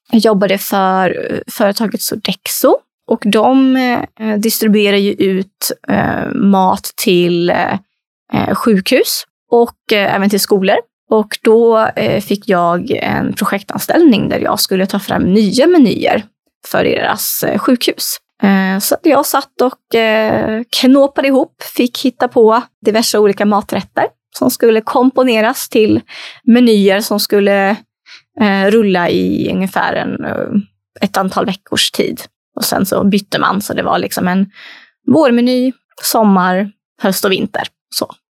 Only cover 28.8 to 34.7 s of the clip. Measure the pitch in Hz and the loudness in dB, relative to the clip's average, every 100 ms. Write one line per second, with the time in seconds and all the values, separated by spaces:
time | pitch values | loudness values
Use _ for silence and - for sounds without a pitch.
28.8 | 208 180 170 185 185 - - 185 190 - | 2 0 0 0 0 -2 -2 -4 -4 -2
29.8 | 214 - - - - - - 202 - _ | -2 -4 -6 -8 -8 -8 -4 -4 -6 _
30.8 | _ _ 196 190 190 190 196 185 _ - | _ _ -4 -2 -2 -2 -4 -6 _ -4
31.8 | - - - - - _ _ - - - | -2 -2 -4 -6 -16 _ _ -10 -4 -2
32.8 | 190 185 196 196 - - - 202 - - | -2 0 0 0 -2 -2 -2 -2 -4 -6
33.8 | 185 175 - - 180 185 196 - - | -2 -2 -4 -4 -2 0 -2 -6 -20